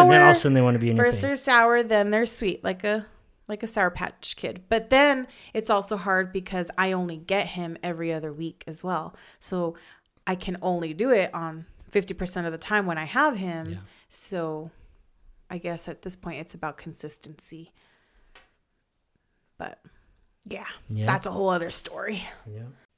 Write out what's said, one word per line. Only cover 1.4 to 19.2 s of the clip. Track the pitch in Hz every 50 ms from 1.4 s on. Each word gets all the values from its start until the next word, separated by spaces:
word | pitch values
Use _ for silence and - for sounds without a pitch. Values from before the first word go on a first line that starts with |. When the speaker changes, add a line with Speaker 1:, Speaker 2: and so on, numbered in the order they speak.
Speaker 2:
sour, | - 277 254 240 233 233 240 240
then | 240 214 220 208 202 202
they're | 208 220 240
sweet, | 226 - - 240 190 170 - -
like | 180 185 185
a, | - 208 208 220 208 - - - _ _ _ _ _
like | - 208 208
a | -
Sour | 220 - 220 190 180
Patch | 180 - 175 - - - - - -
Kid. | - - 120 - 180 - -
But | 226 226 226 -
then | 262 269 285 294 269 262 254 - - - - -
it's | - 220 214 226
also | 220 202 190 196 220 196
hard | 180 196 190 185 185 185
because | 185 190 185 - - 185 175 170 - -
I | 190 190
only | 190 185 180 175 165 156
get | 165 - 190 202 196 175
him | - 175 175 165 165 -
every | - 175 170 165 165 165
other | 160 156 151 156
week | 147 151 165 165 - - -
as | - 156 -
well. | - 180 180 156 160 165 - - - - - _
So | - - 196 180 175 165 165 - - - - _ _ _ _ _ -
I | - 185
can | 185 - 190 180 185
only | - 185 180 175 170 160 156
do | 160 220 269
it | 254 202 180 - -
on | 170 165 165 160 160 165 - - - - -
fifty | - 208 185 - 190
percent | - 180 180 - 185 170
of | 170
the | 165 165
time | - - 208 208 196
when | 180 165
I | 160 156
have | 156 - 247 302 311 254
him. | 196 185 180 170 165 160 98
Speaker 1:
Yeah. | 95 92 95 - _ _ _ _ -
Speaker 2:
So | - - - 196 175 165 160 156 156 156 160 - - - - _ _ _ _ _ _ _ - - _ _ -
I | 185
guess | 175 - 175 170 165 - 175
at | 156 -
this | - 185 180
point | - - 175 165 135
it's | 165 -
about | - - - 151 147
consistency. | - - 165 160 - - 151 151 - - 147 151 - - - 165 160 165 - _ _ _ _ _ _ _ _ _ _ _ _ _ - _ _ _ _ _ _ _ _ _ _ _ _ _ _ _ _